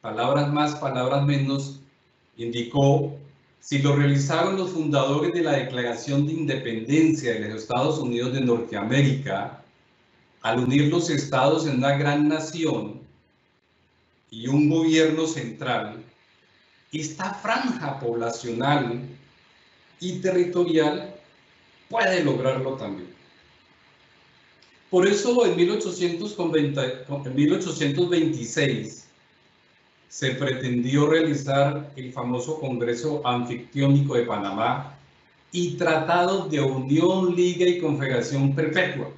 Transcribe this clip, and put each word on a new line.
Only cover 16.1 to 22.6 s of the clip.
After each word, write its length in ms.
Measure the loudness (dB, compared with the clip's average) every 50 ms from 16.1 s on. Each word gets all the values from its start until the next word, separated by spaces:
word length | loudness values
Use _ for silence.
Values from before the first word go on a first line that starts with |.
| _ _ _ _ _ _ _ _ _ _ _ _ _ _ _ _ -8
esta 420 | -8 -8 -8 -8 -8 -8 -8 -8
franja 640 | -8 -4 -2 -2 -2 0 -2 -4 -4 -6 -8 -8 -6
poblacional 1040 | -6 -4 -4 -4 -4 -4 -6 -6 -8 -8 -6 -2 0 0 2 2 0 -2 -4 -6 -8 -12 -16 -18 -20 _ _ _ _ _ _ _ _ _ _ _ _ _ _ _
y 220 | -8 -8 -8 -2
territorial 960 | -2 0 2 2 2 2 2 0 2 2 4 2 2 2 0 -2 -6 -10 -16 -18 -20 _ _ _ _ _ _ _ _ _ _ _ _ _
puede 340 | -2 0 2 2 2 2 2
lograrlo 520 | 0 0 0 0 -2 -2 -2